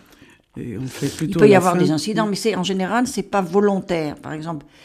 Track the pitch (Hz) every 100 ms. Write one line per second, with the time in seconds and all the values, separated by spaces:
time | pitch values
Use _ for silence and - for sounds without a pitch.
0 | - - - _ _ - 120 107 131 -
1 | 139 - 160 175 - 190 175 180 - -
2 | 214 220 214 190 220 185 180 190 180 226
3 | 254 - 190 202 175 196 208 196 185 170
4 | 151 - 135 156 160 156 - _